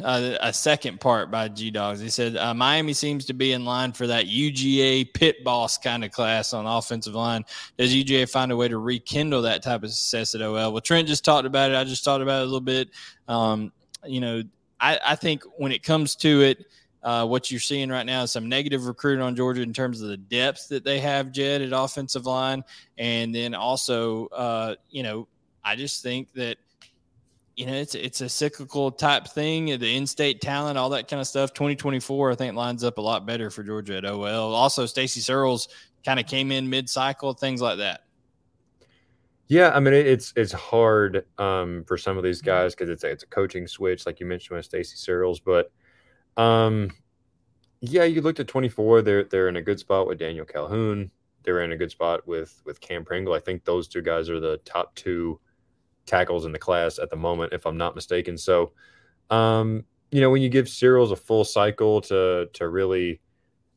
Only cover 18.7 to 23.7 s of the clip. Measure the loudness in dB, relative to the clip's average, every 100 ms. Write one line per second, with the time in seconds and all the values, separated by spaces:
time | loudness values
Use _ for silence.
18.7 | -2 -4 -4 0 0 0 0 -2 -2 -4
19.7 | -4 -4 -4 -8 -10 -4 -2 0 -2 -6
20.7 | -6 -2 -2 0 -2 -4 -2 -2 -2 -2
21.7 | -2 -2 -4 -6 -6 -4 -2 -2 -4 -8
22.7 | -18 -20 -8 -4 -2 -2 -4 -4 -4 -2